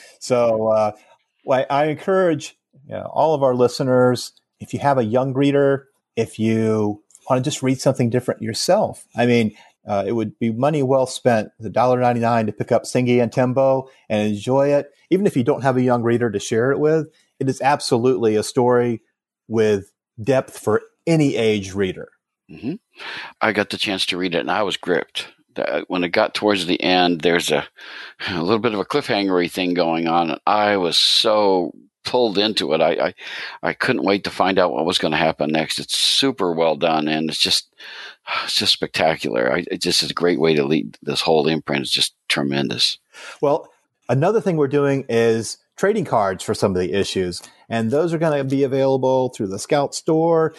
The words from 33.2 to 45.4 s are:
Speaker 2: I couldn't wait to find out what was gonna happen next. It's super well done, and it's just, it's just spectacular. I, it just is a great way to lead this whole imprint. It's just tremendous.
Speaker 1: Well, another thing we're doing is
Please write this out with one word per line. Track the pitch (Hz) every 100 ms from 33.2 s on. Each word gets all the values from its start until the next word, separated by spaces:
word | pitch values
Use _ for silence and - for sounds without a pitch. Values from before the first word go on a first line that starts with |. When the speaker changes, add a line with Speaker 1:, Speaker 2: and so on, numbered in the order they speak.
| - - - -
Speaker 2:
I | -
couldn't | - - 117 82
wait | 101 90
to |
find | - 95 95
out | 90
what | 62 82
was | 92
gonna | 85 78
happen | 80 78 76
next. | 78 78 -
It's | 71 -
super | - - 135 - 90
well | 82 82 73
done, | 85 78 76
and | 78 80
it's | 73
just, | 95 - - _ - - - - - -
it's | - -
just | 101
spectacular. | - - - 80 80 73 58 60
I, | 73 -
it | 92
just | 90 -
is | 78
a |
great | - 87 78
way | 82 76
to | 69
lead | 78 55 -
this | - 71
whole | - 80 76
imprint. | 80 - 71
It's | 67
just | 69 69 - -
tremendous. | - 69 69 69 - - - _ - - -
Speaker 1:
Well, | 147 151 - _ _ _ -
another | 131 170 220
thing | 196 160
we're | 139
doing | 143 143 135 -
is | 117 117 113